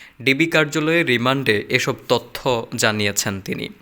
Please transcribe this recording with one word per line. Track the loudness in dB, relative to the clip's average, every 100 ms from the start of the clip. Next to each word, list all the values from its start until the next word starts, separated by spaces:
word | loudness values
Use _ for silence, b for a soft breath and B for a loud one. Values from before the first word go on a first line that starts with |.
| B B
ডিবি | 0 2 2
কার্যালয়ে | 2 0 0 0 0
রিমান্ডে | 2 2 2 0 2 0 0
এসব | -2 -2 -4 0
তথ্য | 0 -2 -6 -2 -2 -2 0
জানিয়েছেন | 0 2 0 0 -4 -4
তিনি। | -6 -8 -8 -12